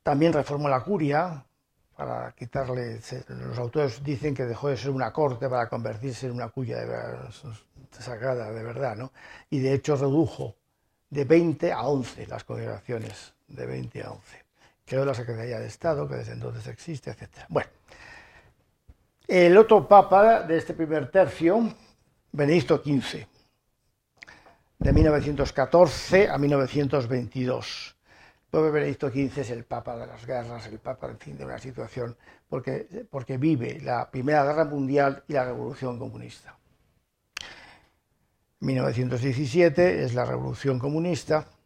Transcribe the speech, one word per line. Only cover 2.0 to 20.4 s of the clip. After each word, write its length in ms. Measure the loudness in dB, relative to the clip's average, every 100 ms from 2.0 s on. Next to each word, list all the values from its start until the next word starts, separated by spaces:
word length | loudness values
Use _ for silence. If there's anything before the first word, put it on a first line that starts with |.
| -8 -8 -8
quitarle, 720 | -14 -10 -8 -6 -6 -8 -12
se, 240 | -14 -14 -14
los 300 | -12 -10 -8
autores 440 | -4 0 -2 -2
dicen 320 | -6 -4 -4
que 120 | -2 -4
dejó 240 | -4 -4
de 80 | -4
ser 140 | -4
una 200 | -2 -2
corte 380 | 0 -2 0 -2
para 180 | -2 -2
convertirse 600 | -4 -6 -6 -10 -8 -8
en 40 |
una 160 | -8 -8
curia 300 | -8 -6 -6
de 80 | -6
ver-, 320 | -8 -8 -12 -14 -16 -18 -18 _ -20 -20
sagrada 600 | -18 -14 -6 -4 -4 -6
de 120 | -10
verdad, 320 | -10 -6 -6 -6
¿no? 160 | -12 _ -20 -20 _
Y 100 | -2
de 140 | 2
hecho 240 | 0 0 0
redujo 580 | 2 2 0 -4 -12 -12 _ _ _ _ _
de 160 | -6 4
veinte 480 | 4 4 0 -2
a 80 | -2
once 440 | -2 -2 -4 -12 -12
las 180 | -12 -10
congregaciones, 880 | -10 -8 -10 -8 -8 -8 -16 -20 _ _
de 160 | -12 -10
veinte 360 | -8 -10 -12
a 100 | -14
once. 340 | -16 _ -20 _ _ _ _ -6
Creó 180 | -2
la 100 | -2
Secretaría 460 | -4 -6 -8 -8 -8
de 80 | -10
Estado, 400 | -6 -4 -2 -4
que 80 | -8
desde 180 | -10
entonces 340 | -10 -10 -10 -14
existe, 420 | -14 -12 -12 -12
etcétera. 380 | -14 -18 -20 -4
Bueno, 200 | -4 -4 _ _ -20 -20 -20 -20 -20 _ _ _ _ _ _ _ _ 0
el 300 | 6 10 10
otro 300 | 10 6 10
papa 560 | 10 10 8 8 6